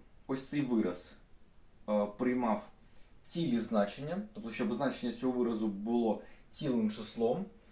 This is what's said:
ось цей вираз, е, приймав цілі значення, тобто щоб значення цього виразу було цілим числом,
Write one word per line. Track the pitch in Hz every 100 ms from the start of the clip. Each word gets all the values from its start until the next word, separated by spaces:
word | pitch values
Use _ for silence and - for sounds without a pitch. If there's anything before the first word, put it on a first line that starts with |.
| - - -
ось | 135 -
цей | 147
вираз, | 123 113 - - - - - - - - - - -
е, | 107 104 -
приймав | 127 123 120 104 - - - - - -
цілі | - 170 165 117
значення, | 107 110 101 - 143 185 214
тобто | - 113
щоб | 107 110
значення | 110 131 - 120
цього | 110 131 123
виразу | 117 107 107
було | 98 107 120 113 104 - - -
цілим | - 151 113 110
числом, | 214 107 117 226 180 202 - -